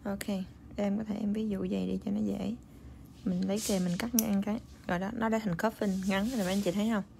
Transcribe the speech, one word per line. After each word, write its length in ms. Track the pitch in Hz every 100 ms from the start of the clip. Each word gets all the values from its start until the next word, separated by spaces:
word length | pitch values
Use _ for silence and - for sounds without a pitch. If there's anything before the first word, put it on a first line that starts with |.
Ok, 340 | 208 196 - 196 185 - - -
em 220 | 202 202
có 60 |
thể 120 | 214 -
em 140 | 208
ví 160 | 214 220
dụ 100 | 190
vậy 280 | 185 196 185
đi 120 | 190 196
cho 60 |
nó 80 | 208
dễ. 340 | 214 196 190 240 - - - - - - -
Mình 220 | 180 190
lấy 120 | 202
kề 200 | 220 196
mình 180 | 180 175
cắt 180 | 240 240
ngang 260 | 220 196
cái. 180 | 202 214 - - -
Rồi 120 | 175
đó, 100 | 190
nó 160 | 233 220
đã 100 | 220
thành 160 | 214 165
coffin 520 | 220 220 208 190 190
ngắn 220 | 196 214
rồi 100 | 262
mấy 140 | 180
anh 80 | 196
chị 100 | 196
thấy 180 | 185 214
không? 100 | 220 185 -